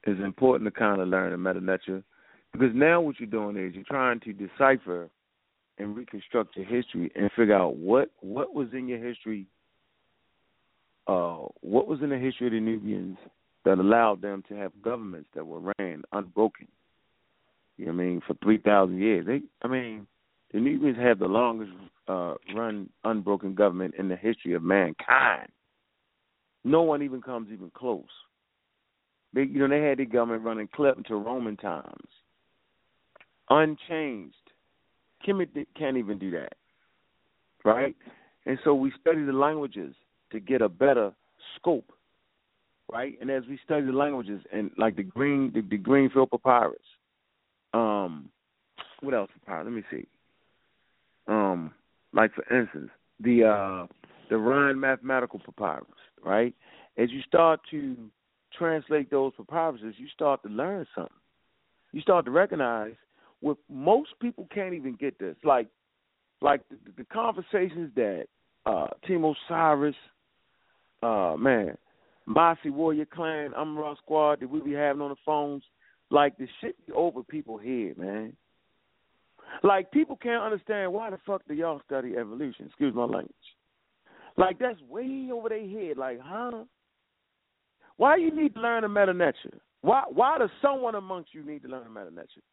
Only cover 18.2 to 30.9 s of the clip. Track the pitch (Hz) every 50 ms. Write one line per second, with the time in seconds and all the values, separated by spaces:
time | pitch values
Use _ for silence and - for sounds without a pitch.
18.2 | - - - - - 104 110 107 - 107 104 98 95 92 92 92 98 113 107 87
19.2 | 82 95 127 143 147 - _ _ - 117 131 131 123 117 110 107 101 _ _ _
20.2 | _ _ _ _ _ _ - 104 117 139 156 135 151 143 120 117 123 123 113 95
21.2 | 95 92 98 113 123 120 113 113 107 98 92 92 98 85 _ _ _ - 92 90
22.2 | 87 87 76 - _ - 95 110 117 113 107 101 95 - _ _ - 110 113 107
23.2 | 95 98 101 92 107 95 95 92 104 101 87 90 92 90 - - 95 95 90 90
24.2 | - 110 113 - - - 85 85 82 87 95 101 92 80 78 - - - 127 131
25.2 | 135 117 90 62 52 - _ _ _ _ _ _ _ _ _ _ _ _ _ _
26.2 | _ _ _ _ _ _ _ _ _ 123 147 165 170 160 151 143 143 139 131 127
27.2 | 120 131 127 117 113 101 110 95 92 82 _ - 127 127 107 90 - _ - -
28.2 | _ _ _ _ _ _ _ _ _ _ _ _ _ _ _ _ _ _ _ _
29.2 | _ _ - 127 139 135 139 139 139 139 143 147 151 147 139 127 135 117 110 123
30.2 | 117 117 113 110 110 117 113 110 104 98 - - 147 139